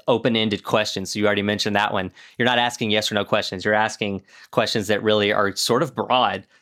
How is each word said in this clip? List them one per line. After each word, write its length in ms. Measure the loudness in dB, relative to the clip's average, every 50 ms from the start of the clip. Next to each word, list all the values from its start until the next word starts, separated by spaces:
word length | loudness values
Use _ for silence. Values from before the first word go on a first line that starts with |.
| 0
open-ended 580 | 0 0 2 2 0 0 0 0 0 -2 -4 -2
questions. 480 | 0 0 0 0 0 -4 -6 -6 -6
So 60 | -4 0
you 80 | 0
already 160 | 2 2 2
mentioned 340 | 0 0 0 0 -2 0 2
that 160 | 2 2 2
one. 200 | 0 -2 -4 -6 -10 -14 -20 -16 -6
You're 100 | -2 0
not 120 | 2 2 2
asking 320 | 2 0 -2 -4 -2 0
yes 200 | 0 0 0 0
or 40 | -2
no 100 | -2 0
questions. 400 | 0 0 -2 -2 -4 -8 -4 -2
You're 100 | 0 2
asking 480 | 2 2 0 -2 -4 -6 -6 -6 -6 -10 _ -20 -20 -20 -4
questions 360 | -2 -2 0 0 -2 -2 0
that 160 | 0 -2 0
really 300 | 2 2 2 4 2 2
are 220 | 2 2 0 0 -2
sort 260 | -2 0 0 0 0
of 120 | 0 -2 -4
broad, 500 | -6 -2 0 2 2 2 0 -2 -4 -10 _ _ _